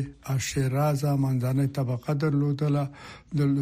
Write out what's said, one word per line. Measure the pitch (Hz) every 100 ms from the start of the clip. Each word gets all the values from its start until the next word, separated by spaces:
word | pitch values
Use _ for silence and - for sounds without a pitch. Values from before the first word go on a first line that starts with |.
| 139 - - 135
اشرازه | - - 131 131 151 139 147 143
منځنۍ | 135 131 123 131 135 139
طبقه | 127 120 - 147
درلودله، | 156 143 147 139 151 143 139 - - - - 151
د | 143 139